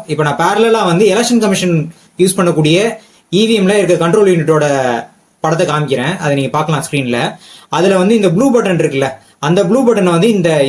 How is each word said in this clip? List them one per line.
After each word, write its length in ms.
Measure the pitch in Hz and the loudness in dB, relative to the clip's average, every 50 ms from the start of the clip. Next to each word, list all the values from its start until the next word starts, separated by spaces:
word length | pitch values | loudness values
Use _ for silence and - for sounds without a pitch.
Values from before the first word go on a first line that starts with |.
| - - | -6 -8
இப்ப 160 | 151 139 151 151 | -4 -4 -2 -4
நான் 120 | 139 143 | -2 -2
பேரலலா 400 | 170 185 202 214 220 226 220 220 202 180 | -2 -2 0 0 2 2 2 0 0 0
வந்து 160 | 165 175 220 196 185 | 0 2 2 2 2
எலெக்ஷன் 280 | 214 240 - 247 233 214 | 2 0 0 0 0 0
கமிஷன் 320 | 202 190 180 180 180 170 160 151 165 - - - _ _ - 180 | 0 0 0 0 0 -2 -2 -4 -6 -10 -18 -20 _ _ -2 0
யூஸ் 120 | 190 185 - | 0 0 0
பண்ணக்கூடிய 400 | 185 175 160 156 151 151 160 180 208 233 226 - - _ _ _ _ _ | 0 0 0 0 2 2 2 2 0 -2 -4 -8 -16 _ _ _ _ _
இ 120 | - 185 220 220 | -2 0 0 2
வி 60 | 233 214 | 2 0
எம்ல 180 | 190 185 208 208 | 2 2 2 2
இருக்க 180 | 190 165 180 165 165 | 2 2 0 0 2
கண்ட்ரோல் 260 | 170 170 208 208 190 | 0 2 2 2 2
யூனிட்டோட 340 | 180 165 151 151 156 151 147 147 139 135 131 123 120 117 - - - _ _ _ _ _ - | 2 0 0 0 0 0 2 0 0 0 0 -2 -2 -4 -6 -10 -18 _ _ _ _ _ -4
படத்தை 240 | 156 160 156 175 147 | -4 -2 0 -2 -2
காமிக்கிறேன், 460 | 147 151 151 131 131 123 123 147 185 190 165 | -2 -2 -2 -2 -2 -2 -2 -4 -4 -4 -2
அதை 100 | 151 143 143 | -2 -2 -2
நீங்க 120 | 139 127 127 147 | -2 -4 -4 -4
பார்க்கலாம் 260 | 135 156 160 139 123 - | -2 -2 -2 -4 -4 -4
ஸ்கிரீன்ல. 340 | - 143 131 123 120 120 135 196 - - - - - - - _ - 156 | -4 -4 -4 -2 -4 -4 -4 -4 -6 -10 -18 -20 -20 -20 -12 _ -2 0
அதுல 240 | 175 - 196 185 | 0 2 2 2
வந்து 160 | 180 196 233 226 | 2 2 2 2
இந்த 120 | 202 180 160 | 2 0 0
ப்ளூ 120 | 185 262 277 233 | 2 2 2 2
பட்டன் 280 | 240 196 196 180 156 156 | 2 0 0 0 0 0
இருக்குல்ல, 260 | 156 143 135 135 131 - - - _ _ _ - 147 | -2 -2 -2 -4 -4 -6 -10 -16 _ _ _ -2 0
அந்த 160 | 175 202 196 170 | 0 0 2 2
ப்ளூ 100 | 214 262 269 233 | 0 2 2 2
பட்டனை 240 | 226 202 190 180 170 165 | 2 2 2 0 2 2
வந்து 140 | 180 240 220 196 | 2 2 2 2
இந்த, 120 | 170 170 160 151 139 | 0 0 2 2 0